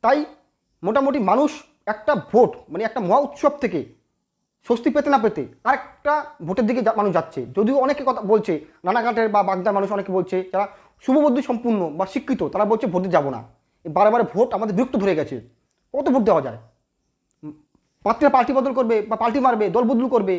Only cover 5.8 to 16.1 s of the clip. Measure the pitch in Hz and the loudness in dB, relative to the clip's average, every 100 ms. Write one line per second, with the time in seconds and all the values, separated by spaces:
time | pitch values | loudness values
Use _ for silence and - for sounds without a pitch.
5.8 | - - 285 302 294 - 165 190 214 247 | -4 -8 -2 -2 -4 -12 -8 -2 0 0
6.8 | 214 220 202 170 143 - 120 156 208 277 | 0 0 0 0 -2 -10 -8 -2 2 2
7.8 | 262 294 262 247 208 220 214 160 - _ | 0 0 -2 -4 0 0 2 -4 -6 _
8.8 | 175 233 233 226 220 208 190 190 185 202 | -2 -2 0 0 0 2 2 0 0 0
9.8 | 196 202 190 185 180 185 185 190 202 - | 0 -4 -2 -2 -2 -4 -2 -2 -4 -6
10.8 | _ _ - 269 294 254 262 233 240 214 | _ _ 0 4 4 2 -2 -4 -2 0
11.8 | 170 151 185 277 - 254 156 190 208 220 | -2 -4 -4 -4 -4 -4 -2 0 0 2
12.8 | 220 175 185 170 139 123 113 _ _ _ | 0 -2 2 0 0 -6 -12 _ _ _
13.8 | 165 156 208 233 226 175 240 208 214 190 | -6 2 4 4 0 0 0 0 -2 -2
14.8 | 254 240 196 160 147 127 110 _ _ _ | 0 0 0 0 -2 -8 -12 _ _ _
15.8 | _ 262 285 | _ -4 0